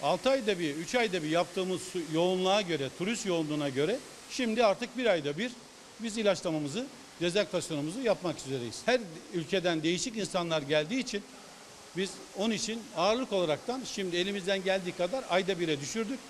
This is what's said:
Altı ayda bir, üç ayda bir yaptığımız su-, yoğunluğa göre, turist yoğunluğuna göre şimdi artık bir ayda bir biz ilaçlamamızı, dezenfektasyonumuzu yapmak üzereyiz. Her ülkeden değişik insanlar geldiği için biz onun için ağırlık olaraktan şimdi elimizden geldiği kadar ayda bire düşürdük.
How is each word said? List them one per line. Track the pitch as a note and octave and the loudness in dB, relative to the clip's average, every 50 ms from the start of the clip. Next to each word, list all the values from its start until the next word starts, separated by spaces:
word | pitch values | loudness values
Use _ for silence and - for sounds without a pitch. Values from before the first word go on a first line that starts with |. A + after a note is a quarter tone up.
| C3+ | 4
Altı | C#3+ F3 F3+ - B3 | 2 2 4 4 4
ayda | C4+ C4+ A3+ G#3+ G3+ F3 | 4 4 4 2 0 2
bir, | F3 D3+ C#3 | 0 -2 -2
üç | D#3 E3+ - - | -2 -4 0 2
ayda | B3 A#3 A3 F3+ F3+ D3+ | 2 2 4 2 0 0
bir | D#3 | 2
yaptığımız | D#3 E3+ F3 E3+ - F#3+ F#3 F#3 F#3 E3 | 2 2 2 2 0 -2 0 0 -2 -2
su-, | - - - F#3 D#3+ D#3 D#3 | -4 -4 -6 -6 -4 0 2
yoğunluğa | D#3+ F3 F3+ F#3 F#3 F#3 F#3 G3 G#3+ | 2 4 4 4 2 4 4 4 4
göre, | G#3 E3+ E3 D3 C#3 C3 - | 2 0 -2 -2 -2 -4 -4
turist | - F3 G3+ A#3+ - - | -4 -2 -2 -2 -2 -2
yoğunluğuna | G3 F3 E3 D#3+ D3 D3+ D3+ D3 C#3+ | 0 0 0 0 0 0 0 0 0
göre | B2+ C3 D3 D#3+ A3+ C#4+ - - - - - - | 2 2 2 2 0 -2 -4 -12 -16 -18 -16 -10
şimdi | - - B3+ A3+ A3 A3+ A#3+ | -4 0 0 0 4 6 6
artık | G#3 F#3+ - B3 A3+ - | 6 6 4 -2 -6 -4
bir | A#3 B3+ | 0 4
ayda | A3+ F#3+ E3 C#3+ C#3+ D3 | 4 4 4 2 -2 -2
bir | D#3 A3+ B3 A#3+ - - - - - - - - - | -2 -4 -6 -6 -10 -18 -20 -20 -20 -20 -20 -14 -8
biz | G#3+ A#3 G3+ | -8 -6 -4
ilaçlamamızı, | A#3 A3 G3+ F#3 - - F3+ D#3+ D#3 D3 C#3+ C#3 G#3+ C4 C4 - - - - - - | 2 4 4 2 4 0 -2 0 0 -2 -2 -4 -4 -6 -6 -12 -18 -18 -20 -6 -2
dezenfektasyonumuzu | E3 F3 E3+ G#3 G3+ - - F3 - - D#3+ C#3+ C#3+ D#3 F3 B3 | -2 2 2 2 0 2 0 -4 -2 -2 -4 -4 -2 -4 -4 -2
yapmak | C4+ A3+ F#3+ - F3 F3 C#3+ - - | 0 0 0 2 0 -4 -4 -4 -6
üzereyiz. | C3+ C3+ C3 A#2+ A#2 G#2 - - | -4 -4 -4 -4 -6 -8 -4 2
Her | - B3 B3+ A3+ F3 D#3 E3+ - - - | 2 2 2 0 -4 -12 -14 -14 -6 -4
ülkeden | F3 D#3+ - - F#3+ E3 F3+ E3+ D#3+ D3+ | -4 -2 0 0 2 2 2 0 2 2
değişik | D#3+ F3 F3 - C4+ A3 | 0 0 0 -2 -4 -2
insanlar | A3 G3 D#3+ - F#3 F3 E3+ D#3+ D#3 | -4 -4 0 0 -2 0 2 0 0
geldiği | C#3 C#3 D#3 D3+ D#3 D#3 A3+ C4 | 0 2 2 2 2 2 -2 -2
için | A#3+ - - G3+ G3+ - - - - - - - - - - - - - - | -2 -2 -4 -6 -6 -8 -18 -18 -18 -18 -18 -20 -20 -20 -20 -20 -20 -10 -4
biz | E3 G3 F#3 - - - - - | -4 -2 -2 -4 -12 -14 -12 -4
onun | - G3 A#3 | -2 0 0
için | A3 F3 - - A3 A#3 G#3+ - - | 2 0 -2 -4 -4 -6 -8 -8 0
ağırlık | E3 E3+ G3 A3 B3 C4 - G#3 | 2 4 4 4 4 2 0 2
olaraktan | F#3+ F3 D#3+ D3+ C#3 - - A#3+ C4 A#3 - - | 2 4 2 2 0 0 -4 -4 -4 -4 -6 -6
şimdi | - G3 F#3 E3 | -4 -4 -2 0
elimizden | F3 F3+ G3 G3+ G3+ F3 F#3 G3 G3 F3+ | 0 0 0 -2 -4 -2 0 -2 0 2
geldiği | F#3+ F#3+ F#3+ F3+ F3+ | 2 0 2 0 -4
kadar | E3 - F3 F3+ G#3 C4 - - | -2 0 -2 0 0 -4 -2 2
ayda | E3+ F#3+ F#3+ F3 G3 E3+ | 2 2 4 2 0 0
bire | F3 D#3+ D3+ C#3 | 2 0 0 0
düşürdük. | C#3 - - A3 A3+ G3+ C4+ A#3+ - - | -2 -4 -4 -4 -2 -2 -4 -8 -10 -14